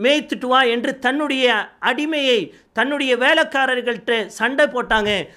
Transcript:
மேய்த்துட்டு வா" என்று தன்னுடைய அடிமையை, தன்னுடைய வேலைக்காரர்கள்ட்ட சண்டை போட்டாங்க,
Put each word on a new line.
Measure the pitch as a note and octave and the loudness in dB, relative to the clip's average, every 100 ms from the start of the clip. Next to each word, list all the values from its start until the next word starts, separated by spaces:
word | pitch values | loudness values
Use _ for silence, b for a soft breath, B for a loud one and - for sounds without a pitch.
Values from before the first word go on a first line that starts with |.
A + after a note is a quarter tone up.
மேய்த்துட்டு | A#3 D4 D4 G#3 B3 | 2 2 0 -6 0
வா" | B3+ | 2
என்று | B3+ A#3 A#3 - | 2 0 -2 -2
தன்னுடைய | B3 C#4 D4 C4+ B3 A3 F#3+ - | -2 -2 -2 0 2 2 -4 -4
அடிமையை, | G#3+ C4 D4+ D#4 C4+ A#3 D#3 B B | -2 -2 -2 0 2 0 -2 B B
தன்னுடைய | - B3+ C#4+ C4+ A#3+ | -4 -2 0 0 2
வேலைக்காரர்கள்ட்ட | C4+ D#4+ D#4 C#4 C4 B3 A#3+ A3+ - A#3 G3 | 4 2 2 0 0 0 -2 -4 -2 -2 -4
சண்டை | - A3+ C4+ C#4+ | -4 -2 2 0
போட்டாங்க, | B3 A#3 A3 G#3 G3 D3 | 0 -2 0 0 -2 -4